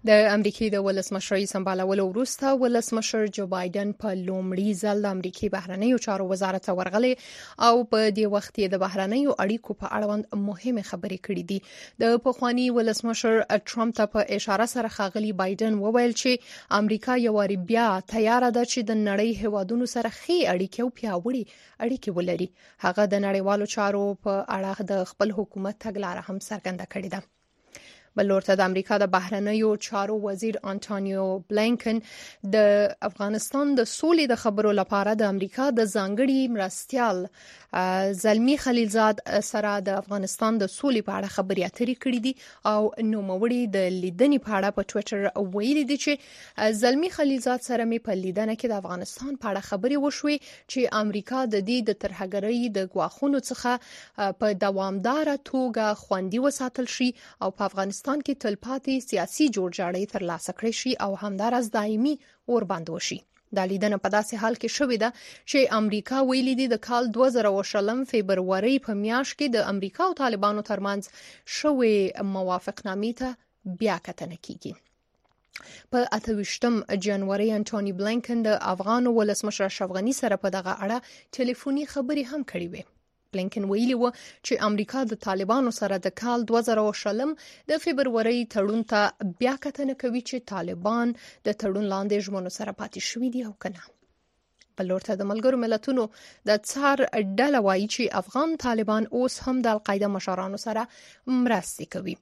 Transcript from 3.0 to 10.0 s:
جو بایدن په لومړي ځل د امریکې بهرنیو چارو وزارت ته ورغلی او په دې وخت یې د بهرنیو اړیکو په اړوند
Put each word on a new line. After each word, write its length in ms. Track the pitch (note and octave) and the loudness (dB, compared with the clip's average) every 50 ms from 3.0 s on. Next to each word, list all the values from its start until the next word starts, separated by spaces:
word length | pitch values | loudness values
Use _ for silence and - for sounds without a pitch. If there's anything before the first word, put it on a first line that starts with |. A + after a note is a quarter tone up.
| A3 - - A3 G#3+ | -2 0 0 0 0
جو 200 | G#3 - - G3+ | 0 -2 -6 -4
بایدن 460 | F3+ F#3+ F#3 F3+ F3+ F3 G3+ G3+ G#3 | -4 -2 -2 -4 -2 -2 -2 -2 -2
په 220 | G3+ - - G#3+ F#3+ | -4 -4 -4 -4 -4
لومړي 600 | F#3 F3+ F#3 F#3+ F#3 F#3+ F#3 F#3 F#3 G3+ G#3+ G#3 F3+ | -2 -4 -4 -4 -2 -2 -2 -2 0 0 0 0 0
ځل 200 | - G#3 G3+ G#3 | 0 0 0 0
د 40 | G#3 | 0
امریکې 460 | G3+ F#3+ F#3 F3+ F#3 - - - G3+ F#3+ | 0 -2 -2 -4 -6 -6 -4 -4 -2 -2
بهرنیو 440 | F#3+ E3+ F3+ F3+ F#3+ G#3 A#3+ B3+ A3+ | -4 -6 -6 -4 0 2 4 2 2
چارو 300 | - A#3 G3+ F#3+ G3 F3+ | 2 -2 -2 -2 0 -2
وزارت 380 | F#3+ F#3 G3 F#3+ F#3 F#3+ - | 0 0 0 0 -2 -2 -2
ته 80 | - F#3 F3+ | -2 -2 -2
ورغلی 360 | F#3 F#3 F3+ G#3+ B3 B3+ B3+ - - - - - - - - - | -2 0 2 2 4 4 2 0 -6 -20 -18 -18 -18 -18 -2 4
او 260 | - A#3 A#3 B3 A#3+ | 6 8 8 6 4
په 260 | A3+ - A3 A3 G#3+ | 4 2 4 4 4
دې 160 | G3 G#3+ G#3+ G3+ G3+ | 4 2 0 2 2
وخت 240 | G3+ G3+ - _ - | 0 -2 -2 _ 0
یې 80 | G3+ | 0
د 160 | F#3+ F#3+ F#3 | 2 2 0
بهرنیو 540 | F#3+ F#3+ F3+ F#3+ F#3+ F#3+ A3 C4 C#4+ C#4+ - - F#3+ | 0 0 0 -2 0 0 2 2 2 2 2 2 2
اړیکو 340 | G3 A3 A3+ - - G#3 _ | 0 0 -2 -4 -8 -8 _
په 60 | G3 | -6
اړوند 420 | - - G#3+ | -4 -2 -2